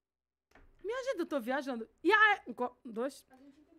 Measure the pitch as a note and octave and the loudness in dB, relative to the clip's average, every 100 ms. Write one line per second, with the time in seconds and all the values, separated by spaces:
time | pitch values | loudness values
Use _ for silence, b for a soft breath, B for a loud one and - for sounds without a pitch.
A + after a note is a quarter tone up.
0 | _ _ _ _ _ - - _ F#4+ B4+ | _ _ _ _ _ -20 -20 _ -6 -4
1 | B4+ F#4+ E4+ C#4+ A3 C4+ C4+ A#3+ A3 _ | -4 -4 -2 -4 -2 -4 -4 -8 -10 _
2 | E4 G#4+ G#4+ G4+ - A#3+ B3 - A#3+ G#3+ | 4 6 6 4 -4 -6 -6 -6 -12 -6
3 | C4+ - _ B3+ C#4 D4 D4+ | -6 -8 _ -20 -20 -20 _